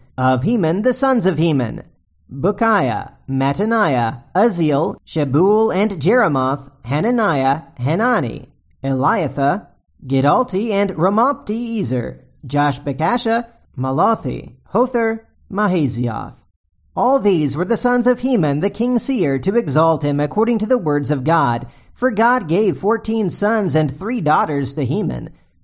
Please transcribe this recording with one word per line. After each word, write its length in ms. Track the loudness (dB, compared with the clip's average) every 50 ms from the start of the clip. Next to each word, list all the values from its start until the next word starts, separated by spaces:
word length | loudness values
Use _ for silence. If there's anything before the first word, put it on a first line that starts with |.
| -20 _ _ 0
Of 260 | 2 2 2 2 2
Heman, 380 | 0 0 2 2 0 0 2
the 120 | 0 0 0
sons 320 | 2 0 2 2 2 2
of 120 | 0 2 2
Heman, 460 | 2 2 2 2 0 -2 -6 -10 -14 -16 _ _ _ _ _ _ _ _
Bukiah, 840 | -10 -2 -2 -2 0 2 0 2 2 2 2 0 -2 -4 -6 -10 -16 -20 _ -4
Mattaniah, 920 | -2 0 0 0 0 0 0 0 2 2 2 2 2 2 0 -2 -4 -6 -16 -4 _
Uzziel, 640 | 2 2 2 2 0 0 0 2 0 0 -2 -4 -10 _
Shebuel, 720 | -8 -4 -4 -2 0 2 2 4 4 4 4 2 2 2
and 160 | 0 0 0
Jeremoth, 800 | -2 -2 0 2 2 4 2 2 2 0 0 0 -2 -4 -6 -14 -20 _ _
Hananiah, 800 | -2 -2 0 0 0 0 2 0 0 0 2 2 2 0 0 -4 -14 -10 -4
Hanani, 720 | -2 0 0 0 2 0 0 0 0 -2 -6 -8 -12 -16 _ _ _ _ _ _
Eliathah, 840 | -4 -4 -2 0 2 2 2 2 0 -2 -2 0 0 0 0 -2 -6 -14 _ _ _ _ _ _ -8
Gidalti, 680 | -2 0 2 2 4 2 2 0 0 -2 -4 -2 0
and 200 | 0 0 0 -2
Ramopti 880 | -2 0 0 0 2 2 2 0 0 -4 -6 -8 -6 -6 -6 -6 -4 -4
Ezer, 460 | -2 -2 -2 -4 -4 -6 -10 -14 -20 _ _ _ -14 -4
Joshbekasha, 1000 | -2 0 0 0 0 -2 -6 -8 -4 -2 -2 0 0 0 0 -2 -2 -2 -4 -6 _ _ _ _ _ -6
Malathi, 800 | -4 -2 0 2 2 2 2 0 -2 -8 -8 -8 -10 -14 -20 _ _ _
Hother, 600 | 0 0 0 2 0 -2 -2 -2 -2 -6 -10 _ _ _ _ _
Mahazioth. 840 | -4 -2 0 0 2 2 0 0 -2 -2 -4 -4 -4 -6 -8 -10 -14 _ _ _ _ _ _ _ _ _ _ _ _
All 240 | -2 0 2 2 2
these 380 | 2 2 2 2 0 0 -2 -2
were 80 | -2
the 100 | -2 -2
sons 320 | 0 0 0 2 2 2 2
of 140 | 2 2
Heman 400 | 0 0 2 2 2 2 0 0
the 80 | -2 -2
king's 340 | -2 -2 -2 0 0 -2 0
seer 340 | -2 -2 0 0 0 0 0
to 180 | -2 0 0 0
exalt 440 | 0 2 2 2 4 4 2 2 0
him 180 | -2 0 0
according 380 | -2 -2 0 0 0 2 0 -2
to 60 | 0
the 120 | 0 0 0
words 340 | 0 0 0 0 0 0
of 140 | -2 -2 0
God, 420 | 2 2 2 2 2 0 -2 -4 -10 -16 -20 -20 _ -10
for 160 | -2 -2 -2
God 380 | 2 2 2 2 2 2 0 0
gave 300 | 0 2 2 2 0 0
fourteen 520 | 0 0 0 0 -2 -4 -2 0 0 -2
sons 460 | -2 -2 0 0 0 0 0 2 2
and 200 | 2 0 0 -2
three 260 | -6 -6 -6 -4 -2
daughters 540 | 0 2 2 2 2 0 -2 -4 -4 -4 -4
to 100 | -4 -4
Heman. 460 | -2 -2 -2 -2 -2 -4 -6 -8 -12 -16 _ _ _ _ _